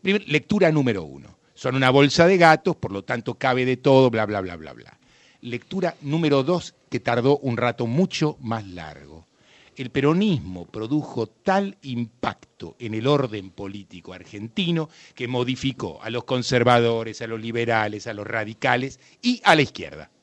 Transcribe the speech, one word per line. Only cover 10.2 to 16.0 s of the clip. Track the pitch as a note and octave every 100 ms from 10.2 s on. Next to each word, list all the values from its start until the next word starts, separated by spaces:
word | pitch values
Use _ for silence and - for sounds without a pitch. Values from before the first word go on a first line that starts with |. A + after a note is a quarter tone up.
| G#3+ D3+ G2+ F#2 E2+
produjo | - A2 D3+ - - A2
tal | _ - F#3+ G3 -
impacto | C#3 A#2+ A#2 _ - - - _ E2 -
en | A#2
el | A2 A#2+
orden | D3 C3 G#2 F#2+
político | - G2+ G2 G2 F2+ G2
argentino | F2+ F2+ G#2 G#2+ D3+ F3+ E3+ D#3 - -
que | - A#2+
modificó | B2 B2 C3 C3+ B2 G2+ D2+